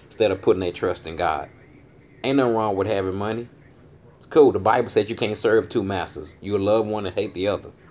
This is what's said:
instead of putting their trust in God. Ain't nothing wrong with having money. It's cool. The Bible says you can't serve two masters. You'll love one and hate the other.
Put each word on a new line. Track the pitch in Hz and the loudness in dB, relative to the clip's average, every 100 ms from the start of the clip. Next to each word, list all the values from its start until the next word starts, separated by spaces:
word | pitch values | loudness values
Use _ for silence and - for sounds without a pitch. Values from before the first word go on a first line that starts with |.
| - | -16
instead | - 104 | 0 0
of | 95 | 2
putting | - 92 | 2 2
their | 90 | 0
trust | - 95 87 80 | -2 -4 -4 -8
in | 82 | -4
God. | 85 73 73 - - - - - - - | -2 -2 -8 -18 -20 -20 -20 -20 -20 -8
Ain't | 131 139 | -2 2
nothing | 120 | 2
wrong | 110 107 98 | 2 0 0
with | 101 | 0
having | 98 95 95 | 0 -2 -4
money. | 104 113 120 - - - - - - - | -4 -6 -10 -18 -20 -20 -20 -20 -20 -20
It's | - | 0
cool. | 160 131 | 6 6
The | 98 | 6
Bible | 98 123 107 | 2 2 2
says | 110 107 | 0 0
you | 113 | -2
can't | 107 107 | -4 0
serve | 110 110 92 | 2 2 2
two | 117 | -4
masters. | 98 95 80 76 76 - | -2 -2 -4 -8 -12 -12
You'll | 95 101 | -4 -2
love | 101 110 107 | 2 2 0
one | 107 | -4
and | 95 | -4
hate | - - | -4 -6
the | 87 101 | -4 -4
other. | 90 - - - | -4 -8 -20 -20